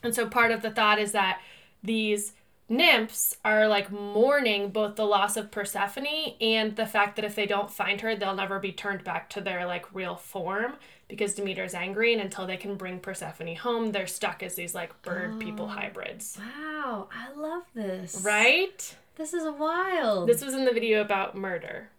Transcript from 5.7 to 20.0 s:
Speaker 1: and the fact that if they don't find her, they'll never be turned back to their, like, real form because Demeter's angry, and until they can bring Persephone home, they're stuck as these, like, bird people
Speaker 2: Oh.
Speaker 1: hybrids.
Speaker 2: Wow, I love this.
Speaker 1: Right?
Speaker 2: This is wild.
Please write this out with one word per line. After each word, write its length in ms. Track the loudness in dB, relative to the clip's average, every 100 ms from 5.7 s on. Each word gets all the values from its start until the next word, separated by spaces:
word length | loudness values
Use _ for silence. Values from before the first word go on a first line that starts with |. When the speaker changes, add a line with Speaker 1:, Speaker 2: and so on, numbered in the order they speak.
| -2 -2 -2 -4 -2 -4 0
Speaker 1:
and 360 | 2 4 2 0
the 100 | 0
fact 320 | 2 2 0
that 80 | -4
if 100 | -2
they 100 | 0
don't 240 | 0 0
find 300 | -2 -2 0
her, 140 | 0 0
they'll 180 | 0
never 260 | -2 -2 -2
be 120 | -4
turned 320 | -4 -4 -4
back 260 | -4 -6 -6
to 100 | -8
their, 240 | -4 -4 -4
like, 280 | -4 -6
real 220 | -8 -6 -8
form 600 | -10 -6 -4 -2 -2 -6 -18 -20 _
because 260 | -4 -2 0
Demeter's 380 | -4 -4 -6
angry, 400 | -4 -4 2 4
and 80 | 4
until 260 | 0 -6 -6
they 80 | -6
can 200 | -6 -8
bring 220 | -6 -8
Persephone 560 | -8 -8 -10 -10 -10 -6
home, 340 | -2 0 0
they're 160 | -2 -4
stuck 340 | -4 -4 -4
as 140 | -8 -8
these, 180 | -8
like, 280 | -8 -8 -10
bird 360 | -8 -4 -4 -6
people 240 | -8 -8 -8
Speaker 2:
Oh. 20 |
Speaker 1:
hybrids. 720 | -6 -8 -8 -10 -10 -12 -12
Speaker 2:
Wow, 680 | -12 -10 -8 -6 -4 -6 -8
I 220 | -12 -12 -8
love 260 | -6 -6 -8 -6
this. 460 | -6 -6 -8 -4
Speaker 1:
Right? 720 | 2 6 6 6 2 -4 -14 -14 _ -12
Speaker 2:
This 160 | -6
is 100 | -4 -4
wild. 840 | -2 -2 0 0 2